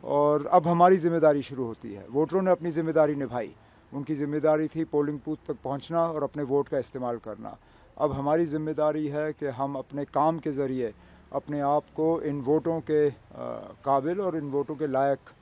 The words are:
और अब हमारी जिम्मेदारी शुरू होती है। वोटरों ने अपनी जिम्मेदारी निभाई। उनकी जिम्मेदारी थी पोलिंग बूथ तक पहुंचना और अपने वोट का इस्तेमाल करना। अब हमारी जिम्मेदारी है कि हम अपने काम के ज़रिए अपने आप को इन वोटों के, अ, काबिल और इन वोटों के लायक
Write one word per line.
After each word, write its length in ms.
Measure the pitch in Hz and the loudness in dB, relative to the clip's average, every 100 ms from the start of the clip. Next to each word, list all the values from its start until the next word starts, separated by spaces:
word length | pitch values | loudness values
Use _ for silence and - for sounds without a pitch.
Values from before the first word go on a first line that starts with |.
और 420 | - 143 147 147 | 0 2 4 2
अब 220 | 143 180 165 | 4 4 4
हमारी 300 | 170 180 190 | 6 6 6
जिम्मेदारी 440 | 170 165 156 147 | 4 4 4 4
शुरू 240 | 127 131 | -2 -6
होती 280 | 120 110 117 | -6 -8 -12
है। 120 | 98 98 | -14 -4
वोटरों 320 | 131 156 185 | 0 2 2
ने 100 | 185 | 2
अपनी 200 | 175 170 | 2 0
जिम्मेदारी 440 | 156 160 156 151 | -2 0 4 2
निभाई। 400 | 143 127 123 110 - _ _ _ | 2 -4 -6 -8 -12 _ _ _
उनकी 220 | 135 139 | -12 -6
जिम्मेदारी 520 | 147 147 147 151 156 156 | -4 -2 2 2 2 0
थी 160 | 160 | -4
पोलिंग 360 | 160 147 147 147 | 0 0 0 -4
बूथ 120 | 151 156 - | -8 -8 -8
तक 80 | 135 | -8
पहुंचना 440 | 131 139 127 170 165 | -6 -6 -2 0 0
और 160 | 156 | 0
अपने 200 | 139 147 | -4 -4
वोट 240 | 135 139 135 | 0 0 0
का 100 | 143 | -4
इस्तेमाल 400 | - 135 123 117 | -4 -6 -6 -6
करना। 400 | 110 107 110 104 _ - - - | -10 -12 -14 -16 _ -20 -20 -2
अब 140 | 147 | -2
हमारी 340 | 135 143 160 | 0 0 0
जिम्मेदारी 640 | 170 151 156 151 151 151 151 | 0 -2 -4 0 0 0 -4
है 260 | 147 156 | -4 -6
कि 120 | 147 | -4
हम 300 | 143 123 139 | -8 -4 -6
अपने 300 | 139 - 143 | -6 -8 -8
काम 340 | 139 139 156 165 | -4 2 2 0
के 120 | 156 | -4
ज़रिए 420 | 139 135 131 113 - - - - | -2 -2 -2 -4 -8 -20 -20 -8
अपने 260 | 135 - 147 | -8 -6 -2
आप 240 | 143 147 - | 0 0 -2
को 260 | - 156 165 | 0 0 2
इन 200 | 151 143 | -2 -4
वोटों 380 | 127 156 165 165 | 0 2 2 -4
के, 280 | - 151 147 | 0 2 2
अ, 60 | 120 _ - 120 113 98 - | 0 _ -10 -8 -8 -12 -8
काबिल 360 | 139 139 143 185 | 0 2 2 -2
और 160 | 190 160 | -2 -4
इन 120 | 143 | -4
वोटों 260 | 139 139 | -4 -4
के 120 | 143 151 | -4 -2
लायक 320 | 131 139 135 - - | 0 0 0 -6 -20